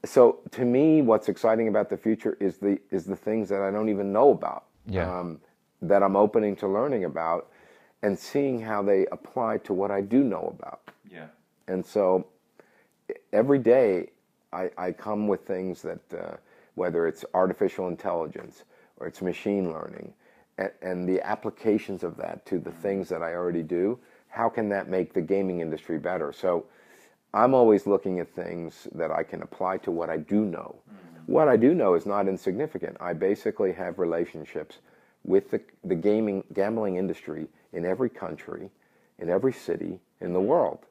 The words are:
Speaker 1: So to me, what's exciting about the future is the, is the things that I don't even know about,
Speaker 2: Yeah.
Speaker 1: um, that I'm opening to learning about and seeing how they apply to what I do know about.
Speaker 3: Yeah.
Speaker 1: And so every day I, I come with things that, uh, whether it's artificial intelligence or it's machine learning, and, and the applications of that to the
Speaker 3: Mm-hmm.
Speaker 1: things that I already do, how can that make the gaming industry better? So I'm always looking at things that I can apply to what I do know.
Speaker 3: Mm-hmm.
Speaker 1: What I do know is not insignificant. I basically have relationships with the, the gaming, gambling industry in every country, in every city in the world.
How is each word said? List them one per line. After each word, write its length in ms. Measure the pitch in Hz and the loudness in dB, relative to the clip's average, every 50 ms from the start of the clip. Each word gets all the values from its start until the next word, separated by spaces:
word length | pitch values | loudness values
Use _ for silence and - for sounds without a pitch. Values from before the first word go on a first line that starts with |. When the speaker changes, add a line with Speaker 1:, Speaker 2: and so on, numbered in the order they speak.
| - | -10
Speaker 1:
So 340 | - - 139 123 113 - - - - | 2 6 8 8 8 8 2 -8 -14
to 120 | - - 131 | -6 -2 0
me, 380 | 123 120 131 147 160 156 156 | 2 4 4 6 6 6 6
what's 260 | 143 117 110 107 - - | 6 6 4 4 2 -2
exciting 400 | 95 - - 113 113 113 117 110 | -4 0 2 2 2 2 2 0
about 220 | 101 104 101 - | 2 0 0 0
the 60 | 101 90 | -4 -4
future 380 | - 110 110 104 - 113 - - | 0 0 0 0 0 -4 -4 0
is 160 | 101 95 87 - | -2 -2 -2 0
the, 200 | 98 101 101 - - _ | 0 0 0 0 -4 _
is 140 | - 95 82 | -6 -6 -4
the 120 | 95 98 | -4 -8
things 320 | - - 107 110 113 104 90 | -6 -4 -4 -2 -2 -2 -2
that 100 | 101 98 | -2 -2
I 100 | 98 98 | -2 -2
don't 180 | 98 104 110 110 | -2 -2 -2 -2
even 200 | 107 98 101 98 | -2 -2 -2 0
know 180 | 98 107 131 143 | 4 6 8 8
about, 340 | 113 82 - - - - _ _ _ _ _ | 6 6 0 -6 -6 -8 _ _ _ _ _
Speaker 2:
Yeah. 340 | - 95 92 85 90 90 90 | -6 -4 -2 -2 -2 -4 -6
Speaker 1:
um, 200 | 87 87 80 76 _ _ _ _ _ _ _ _ | -8 -8 -10 -14 _ _ _ _ _ _ _ _
that 200 | - 80 101 101 | 0 2 4 4
I'm 140 | 98 98 98 | 4 4 6
opening 400 | 98 104 107 - 117 107 104 98 | 6 4 6 4 2 0 0 -2
to 100 | - - 95 | -2 -2 -2
learning 360 | 95 104 123 147 139 110 92 | 0 0 0 0 -2 -2 -2
about 460 | 82 67 80 82 82 85 87 - _ _ _ - _ - _ _ _ _ _ | -4 -4 -4 -2 -2 -2 -2 -4 _ _ _ -20 _ -20 _ _ _ _ _
and 160 | - 104 101 - | -2 -2 -2 -2
seeing 400 | - - - 143 143 139 127 117 | -8 -4 -2 -2 0 0 -2 -4
how 220 | 113 110 107 104 | -4 -4 -2 -2
they 220 | 101 101 101 95 95 - | 2 4 4 4 4 0
apply 460 | - - - - - 131 120 110 110 107 | -2 -10 -14 -10 -4 -4 -2 -2 -2 -4
to 160 | - - 101 | -2 -2 -2
what 160 | 90 98 101 | -2 0 -2
I 100 | 101 98 | -2 -2
do 240 | 98 101 113 131 143 | -2 2 4 4 4
know 300 | 123 98 82 82 82 82 - | 2 0 -4 -6 -8 -8 -10
about. 320 | - - - - _ - - _ _ - | -14 -16 -16 -16 _ -20 -20 _ _ -20
Speaker 3:
Yeah. 160 | 90 82 78 78 _ _ _ _ _ _ _ - | -20 -18 -18 -20 _ _ _ _ _ _ _ -6
Speaker 1:
And 160 | 95 92 87 | -6 -6 -6
so 420 | - - 104 101 92 92 95 98 - _ _ _ _ _ _ - _ _ _ _ _ _ _ _ _ - - _ _ - | -2 0 2 4 4 4 2 0 -4 _ _ _ _ _ _ -20 _ _ _ _ _ _ _ _ _ -12 -12 _ _ 2
every 240 | 104 113 135 143 139 | 2 4 4 2 4
day 520 | 120 117 120 135 127 107 95 87 - - _ _ _ _ _ _ _ _ | 6 6 6 6 6 4 2 0 -2 -6 _ _ _ _ _ _ _ _
I, 180 | - 85 95 87 - - | -8 -6 -6 -6 -6 -6
I 140 | 90 92 | -6 -6
come 360 | 85 - - 104 104 104 107 104 | -6 -8 -6 -6 -4 -2 0 0
with 180 | 98 90 - | 0 -2 -2
things 360 | - 98 92 92 92 87 - | -6 -6 -4 -4 -6 -8 -8
that, 180 | - 85 85 - _ _ 90 85 | -8 -10 -10 -10 _ _ -12 -12
uh, 180 | 85 - 50 - _ _ _ _ _ _ _ | -10 -12 -12 -16 _ _ _ _ _ _ _
whether 320 | - 90 90 80 82 85 | -4 -4 0 0 2 0
it's 180 | 82 80 - - - - | 0 -2 -4 -14 -2 0
artificial 540 | 90 92 95 90 - 104 92 - - 95 90 | 2 2 2 2 0 -2 -2 -2 -2 -6 -6
intelligence 760 | 85 - - 98 87 85 80 76 - - - - - - - _ _ _ _ _ _ | -6 -6 -6 -4 -4 -4 -4 -6 -8 -14 -16 -16 -20 -20 -20 _ _ _ _ _ _
or 100 | _ - | _ -12
it's 160 | 82 - - | -12 -10 -6
machine 500 | 95 92 85 - - 107 101 101 92 85 | -6 -6 -6 -4 -2 -2 0 0 -2 -2
learning, 400 | 80 78 80 - - - - - - _ _ _ _ _ _ _ _ - | -6 -8 -10 -12 -14 -16 -16 -18 -20 _ _ _ _ _ _ _ _ -6
and, 120 | 92 101 - _ | -6 -6 -8 _
and 260 | - 92 92 90 90 92 | -8 -6 -6 -4 -2 0
the 120 | 92 92 - | -2 -2 -2
applications 760 | - 107 - - 110 - _ - 110 104 107 - - 98 87 | -4 -6 -6 -6 -10 -10 _ 0 0 0 0 0 -4 -8 -8
of 140 | - 85 - - | -8 -8 -8 -8
that 260 | - 50 82 - _ | -10 -10 -10 -12 _
to 120 | - 98 87 | -4 -4 -4
the 120 | 82 87 | -4 -6
Speaker 3:
Mm-hmm. 100 | 85 - | -14 -6
Speaker 1:
things 260 | - 101 98 98 92 - | -4 -4 -2 -2 -4 -6
that 140 | 90 82 | -6 -6
I 120 | 85 82 85 | -6 -6 -4
already 280 | 87 90 90 85 85 | -4 -2 -2 -2 -2
do, 360 | 82 78 87 87 92 104 123 123 _ _ _ _ _ _ | -4 -2 -2 0 0 0 -2 -4 _ _ _ _ _ _
how 200 | - - 117 117 | -4 -2 -2 0
can 200 | - 120 110 104 | 0 -2 -2 -2
that 180 | 101 98 - - | -2 -2 -4 -2
make 240 | 92 95 90 - - | -2 -2 -2 0 -2
the 60 | 95 | -4
gaming 380 | 85 78 98 98 98 92 90 87 | 0 0 0 0 0 -2 -4 -4
industry 380 | 82 80 78 78 - - 85 76 | -4 -6 -6 -8 -6 -6 -6 -4
better? 340 | 69 87 90 90 80 73 | -4 -4 -4 -4 -4 -6
So 340 | 71 - - 92 87 85 - - _ _ _ _ - _ _ _ _ _ _ _ | -8 -4 -2 0 0 0 -2 -6 _ _ _ _ -20 _ _ _ _ _ _ _
I'm 220 | - 101 113 127 135 | 2 4 4 6 8
always 320 | 127 120 113 104 98 - | 8 8 8 6 4 4
looking 320 | 101 101 95 - 98 92 90 | 2 0 0 0 -2 -4 -4
at 80 | 85 - _ | -6 -6 _
things 540 | - 87 87 87 87 85 80 - - - - - | -10 -8 -8 -8 -8 -10 -10 -12 -14 -20 -16 -8
that 160 | 78 82 78 | -6 -4 -4
I 120 | 80 82 | -2 -4
can 200 | 80 - - 82 | -4 -6 -8 -14
apply 360 | 80 - - - 95 92 95 90 | -14 -14 -10 -6 -4 -4 -4 -4
to 120 | - - | -4 -4
what 200 | 85 85 85 80 | -4 -4 -4 -4
I 80 | 82 80 | -4 -6
do 260 | 78 - 98 104 110 | -4 -2 0 0 0
know. 320 | 101 82 - - - - - _ _ | 0 -4 -8 -10 -14 -16 -20 _ _
Speaker 3:
Mm-hmm. 440 | - - - - - 165 - - | -20 -20 -20 -20 -20 -18 -6 2
Speaker 1:
What 160 | - 139 156 143 | 4 4 6 6
I 80 | 127 | 6
do 180 | 113 113 135 170 | 6 6 6 6
know 200 | 175 123 98 87 | 6 4 4 4
is 120 | 85 - | 4 2
not 220 | 101 101 104 98 98 | 0 0 0 0 0
insignificant. 680 | 95 90 - 98 92 107 147 156 - 92 85 80 - - | -2 -2 -4 -4 -2 -2 -4 -6 -6 -8 -8 -8 -10 -8
I 120 | - 87 85 | -8 -6 -4
basically 580 | 78 92 95 104 - - 104 - - 107 95 | -2 0 0 0 0 -2 -6 -2 0 -2 -2
have 260 | 87 85 92 87 82 92 | -2 -4 -6 -8 -4 -2
relationships 800 | 90 85 82 85 87 85 - 80 76 - - 76 76 _ - - _ _ _ _ _ _ _ _ _ | -2 0 0 -2 -2 -4 -6 -16 -16 -10 -10 -10 -10 _ -18 -20 _ _ _ _ _ _ _ _ _
with 260 | - 92 98 - - | 2 2 2 4 2
the, 100 | - 110 - _ _ _ - | -6 -6 -6 _ _ _ -6
the 100 | 92 92 | -4 -4
gaming, 500 | 82 82 104 104 110 113 107 98 95 - _ | 0 2 2 2 2 0 0 -2 -4 -6 _
gambling 440 | - 98 98 104 113 113 107 98 92 | -4 -2 -2 -2 0 -2 -2 -2 -2
industry 500 | 90 95 92 85 - - - 78 78 78 - _ _ _ _ | -2 -2 -4 -6 -8 -8 -12 -10 -10 -10 -12 _ _ _ _
in 120 | - 87 85 | -10 -6 -4
every 240 | 90 95 123 131 117 | -4 -2 -2 -2 -4
country, 580 | - - 98 87 80 - - - - - - - _ _ _ _ _ _ _ _ _ - | -4 -6 -10 -10 -10 -12 -12 -14 -12 -12 -12 -16 _ _ _ _ _ _ _ _ _ -10
in 120 | - 82 | -2 0
every 220 | 87 95 - 135 | 0 2 2 0
city 480 | 123 - - - 85 87 90 87 87 92 _ _ _ _ | -2 -2 -6 -6 -6 -4 -4 -8 -8 -12 _ _ _ _
in 120 | 90 90 | -6 -2
the 80 | 87 92 | 0 0
world. 400 | 95 107 151 170 147 82 - - - _ | 2 2 2 2 2 0 -2 -8 -18 _